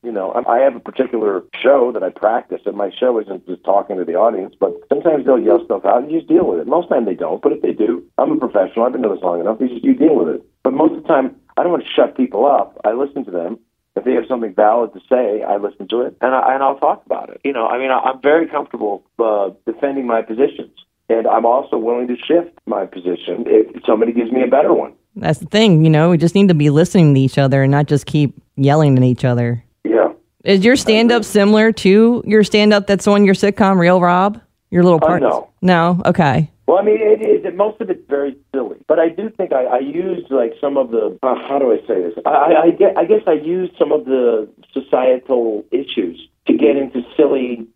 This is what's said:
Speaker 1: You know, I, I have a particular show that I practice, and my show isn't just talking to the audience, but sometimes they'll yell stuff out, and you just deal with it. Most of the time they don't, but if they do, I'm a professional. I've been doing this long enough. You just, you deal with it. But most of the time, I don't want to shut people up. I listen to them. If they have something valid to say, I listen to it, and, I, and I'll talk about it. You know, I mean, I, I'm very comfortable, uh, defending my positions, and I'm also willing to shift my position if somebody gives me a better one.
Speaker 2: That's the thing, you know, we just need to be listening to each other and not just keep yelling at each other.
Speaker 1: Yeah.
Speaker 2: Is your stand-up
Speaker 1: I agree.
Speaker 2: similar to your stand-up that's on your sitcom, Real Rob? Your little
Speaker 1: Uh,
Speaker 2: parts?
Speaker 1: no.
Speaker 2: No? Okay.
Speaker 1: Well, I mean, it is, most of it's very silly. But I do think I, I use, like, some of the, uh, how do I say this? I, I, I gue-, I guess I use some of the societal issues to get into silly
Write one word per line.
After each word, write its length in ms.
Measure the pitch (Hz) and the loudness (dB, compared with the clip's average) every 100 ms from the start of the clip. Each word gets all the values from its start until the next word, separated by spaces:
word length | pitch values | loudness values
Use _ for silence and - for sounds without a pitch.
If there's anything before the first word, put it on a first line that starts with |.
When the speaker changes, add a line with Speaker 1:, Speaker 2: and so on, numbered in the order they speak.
Speaker 1:
You 80 | 120 | -8
know, 200 | 110 92 | -6 -4
I, 260 | 120 - 120 | -4 0 2
I 20 | |
have 160 | 135 120 | 2 0
a 40 | |
particular 640 | - - 127 113 107 95 - - | -14 -6 -4 -2 -2 -4 -8 -4
show 300 | 123 139 120 | 2 2 2
that 100 | 107 | -2
I 60 | 92 | -6
practice, 520 | - 104 117 - 90 - | -2 -2 -2 -6 -10 -8
and 100 | 98 | -6
my 140 | 101 - | -8 -2
show 220 | 127 117 | -2 -2
isn't 260 | 98 92 - | -4 -12 -12
just 160 | 90 | -10
talking 340 | - 98 95 95 | 0 -2 0 -8
to 80 | 85 | -4
the 100 | 85 | 0
audience, 400 | 110 104 95 _ | 0 -2 -10 _
but 140 | - - - | -4 -4 -4
sometimes 360 | - 175 147 123 | -2 0 0 0
they'll 140 | 127 | 0
yell 240 | - - - | 2 0 0
stuff 200 | 101 98 | -4 0
out, 180 | 117 | 0
and 80 | 143 | 0
you 80 | 165 | -6
just 100 | 156 | 0
deal 160 | 160 156 | 0 2
with 140 | 87 | -4
it. 80 | 113 | -2
Most 180 | 151 175 | -4 0
of 40 | |
the 60 | 151 | -2
time 100 | 110 | -2
they 80 | 85 | -4
don't, 260 | 80 92 | -6 -4
but 100 | - | -4
if 100 | - | -2
they 120 | - | -4
do, 300 | - 85 85 - - | -2 -2 -4 -6 -4
I'm 140 | 139 | -2
a 60 | 151 | -2
professional. 480 | 127 104 92 - 120 | -2 -2 -2 0 -2
I've 60 | |
been 80 | 127 | -2
doing 120 | 113 92 | -4 -2
this 80 | |
long 160 | 90 87 | -4 -4
enough. 180 | 92 110 | -4 -4
You 100 | 127 | -4
just, 140 | 120 | -2
you 100 | 131 | -2
deal 220 | 127 156 135 | 2 2 2
with 140 | 110 - | 0 -4
it. 80 | - _ | -10 _
But 100 | 131 | -6
most 200 | 135 156 - | 0 0 -2
of 60 | |
the 40 | - | -2
time, 280 | 151 131 - _ - | 0 0 -8 _ -4
I 60 | |
don't 80 | 170 | -2
want 120 | 160 | -2
to 60 | - | -4
shut 220 | - 143 - | 0 0 0
people 280 | 127 98 135 | -4 0 2
up. 340 | 127 98 - - | 0 -2 -4 -4
I 80 | |
listen 300 | 117 143 139 107 | -2 -6 -6 -8
to 60 | |
them. 280 | 87 85 113 _ _ _ - | -8 -8 -10 _ _ _ -8
If 80 | |
they 100 | 123 | -2
have 120 | 127 - | -2 -2
something 260 | 127 113 | -6 -4
valid 400 | 92 107 117 113 | 0 2 2 -2
to 60 | 95 _ | -8 _
say, 320 | 127 117 107 | -2 0 -4
I 140 | - 101 | -2 -4
listen 300 | 101 - 92 | -4 -10 -6
to 120 | 113 | -4
it, 140 | 131 - | -4 -4
and, 120 | 123 | -2
I, 200 | 131 123 | 0 0
and 100 | 135 | 0
I'll 140 | 139 143 | -2 0
talk 260 | 147 196 _ | -2 -4 _
about 240 | - - | -8 -8
it. 100 | - | -10
You 80 | 139 | -6
know, 160 | 135 113 | -4 -4
I 120 | 120 | -2
mean, 100 | 131 | -2
I, 80 | 127 | -2
I'm 240 | 127 131 | -2 -2
very 260 | 143 160 160 | 0 2 0
comfortable, 560 | 151 143 120 107 101 _ - | -6 -8 -6 -6 -6 _ -4
uh, 300 | 113 104 98 - - | -2 0 -4 -6 -10
defending 400 | 110 139 139 123 | -6 -4 -4 -2
my 160 | 113 | -4
positions, 500 | 110 113 143 - - _ _ _ _ | -4 -2 -2 -2 -18 _ _ _ _
and 160 | 113 110 | -2 0
I'm 180 | 110 117 | 0 2
also 300 | 123 - 127 | 0 -2 -6
willing 300 | 113 120 123 | -4 -4 -4
to 80 | 120 | -8
shift 420 | - 165 170 _ - | 0 -2 -2 _ -8
my 180 | 104 95 | -6 -6
position 580 | 95 87 87 - 90 120 | -8 -8 -8 -8 -8 0
if 360 | 107 - - - | 2 2 -4 -2
somebody 280 | 110 113 | 0 0
gives 180 | 117 117 | -2 -2
me 120 | 127 | -2
a 40 | 123 | 0
better 240 | 131 160 | 2 2
one. 200 | - - _ _ 208 | 0 -2 _ _ -8
Speaker 2:
That's 240 | 165 156 | -4 -4
the 80 | 156 | -2
thing, 360 | 208 220 160 | 2 4 4
you 60 | 160 | 4
know, 220 | 151 165 | 4 2
we 80 | 175 | 2
just 160 | 170 196 | 2 2
need 120 | 202 | 2
to 40 | |
be 160 | 160 147 | 4 2
listening 460 | 143 180 202 156 135 | 2 2 4 4 4
to 40 | |
each 200 | 135 - | 2 2
other 240 | 139 135 | 2 2
and 80 | 135 | 2
not 160 | 143 151 | 2 0
just 180 | 147 - | -2 -2
keep 300 | 151 143 - _ - | -2 -2 -4 _ -2
yelling 400 | 139 151 151 131 | 2 4 4 4
at 40 | |
each 220 | 127 123 131 | 2 0 -2
other. 380 | 120 120 120 _ _ | -2 -2 -6 _ _
Speaker 1:
Yeah. 260 | - - - - _ _ | -2 0 0 -4 _ _
Speaker 2:
Is 200 | - 196 | 0 2
your 120 | 202 254 | 4 2
stand-up 400 | - 220 233 240 | 2 2 4 2
Speaker 1:
I 60 | |
agree. 20 | |
Speaker 2:
similar 480 | 214 214 202 214 220 | 0 2 4 4 2
to 520 | 220 196 202 226 240 - | 2 2 4 4 2 2
your 160 | 214 | 2
stand-up 420 | 202 214 214 208 196 | 4 4 4 2 2
that's 220 | 196 208 | 0 2
on 180 | 202 202 | 4 4
your 80 | |
sitcom, 460 | 185 202 202 196 190 | 4 0 2 2 4
Real 200 | 170 180 | 4 4
Rob? 400 | 175 180 196 214 _ _ _ | 4 2 0 -4 _ _ _
Your 140 | 180 | 2
little 160 | 180 165 | 4 4
Speaker 1:
Uh, 40 | 160 | 2
Speaker 2:
parts? 160 | 175 | 2
Speaker 1:
no. 260 | 127 73 - _ | 0 -2 -6 _
Speaker 2:
No? 380 | 185 175 170 175 - | 2 2 2 0 0
Okay. 460 | 180 151 135 156 _ - | 2 2 2 -2 _ 0
Speaker 1:
Well, 100 | 175 | 2
I 60 | |
mean, 140 | 208 214 | 2 2
it 200 | 214 214 | 2 0
is, 280 | 214 208 190 175 | 2 0 -2 -2
most 260 | 214 214 | -4 -4
of 80 | 196 | -8
it's 160 | 175 - | -8 -6
very 260 | 139 139 135 _ | -4 -4 -8 _
silly. 240 | 135 110 - _ | -8 -8 -10 _
But 120 | 160 | 0
I 80 | 165 | 0
do 200 | 160 214 | -2 -10
think 240 | - 185 | -8 -4
I, 100 | 135 | -2
I 160 | 127 123 | 0 -2
use, 440 | 139 156 185 175 - | -4 -6 -6 -8 -4
like, 240 | 135 113 - | -2 -2 -4
some 160 | 143 139 | -4 -2
of 140 | 127 | -2
the, 260 | 113 107 - | -2 -4 -4
uh, 120 | 131 120 - | -4 -4 -4
how 100 | 139 | -2
do 140 | 135 | 0
I 60 | 110 - | 0 -2
say 140 | 98 | -4
this? 100 | 87 - - | -4 -4 0
I, 40 | |
I, 320 | 151 147 156 165 | 2 4 4 2
I 60 | |
gue-, 220 | - 190 - | 2 0 2
I 100 | 170 | 0
guess 160 | 214 196 | 0 2
I 80 | |
use 380 | 151 151 180 180 - | -2 -2 -4 -6 -4
some 120 | 151 | -2
of 120 | 151 127 | -2 -2
the 420 | 131 120 113 107 _ _ - 131 | 0 0 0 -6 _ _ -12 -4
societal 760 | 135 127 127 - 123 117 104 - | 0 2 0 0 -2 -2 -4 -6
issues 560 | - - - 87 85 - _ - | -6 -4 -6 -6 -8 -20 _ -2
to 60 | |
get 240 | - - 139 | 2 2 2
into 240 | 135 131 123 - | -2 -6 -8 0
silly 520 | 143 135 123 117 113 | 0 0 -4 -8 -12